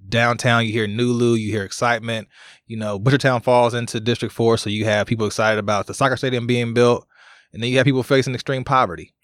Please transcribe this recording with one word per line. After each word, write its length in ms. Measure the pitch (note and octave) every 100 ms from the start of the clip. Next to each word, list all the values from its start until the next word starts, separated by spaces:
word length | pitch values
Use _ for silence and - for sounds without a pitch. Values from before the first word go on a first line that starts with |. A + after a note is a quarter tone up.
| F#2+
downtown, 560 | A#2 A#2+ A#2 B2+ A#2
you 80 | A2+
hear 140 | A2+ G#2
Nulu, 520 | G#2+ B2 A#2+ A#2+ A#2
you 120 | G#2+
hear 140 | G#2+
excitement. 640 | G2 - A#2+ A#2 A#2 A2+ G2+ _ - - -
You 100 | A2
know, 200 | G#2+ G2+
Butchertown 420 | A2+ C3+ C#3 B2
falls 320 | C3 B2 A#2+
into 240 | A#2+ A#2 A#2
District 320 | G#2+ A#2 A2
four, 220 | - A#2 A2+
so 140 | G#2+
you 140 | G#2+ G#2+
have 200 | G#2 G2+
people 180 | A2+ G#2+
excited 320 | - A2 A2
about 280 | G#2 G#2 F#2+
the 60 |
soccer 220 | F#2+ C#3 B2
stadium 300 | C3 B2 A#2
being 260 | B2 A#2
built. 320 | A#2 A#2+ A#2+ - _ - - _
And 100 | G2
then 80 | A#2
you 60 | B2+
have 80 |
people 180 | C3 C3
facing 320 | A#2+ C3+ C3
extreme 300 | B2 - C3
poverty. 500 | B2 C3 A2+ D#2+ D#2 _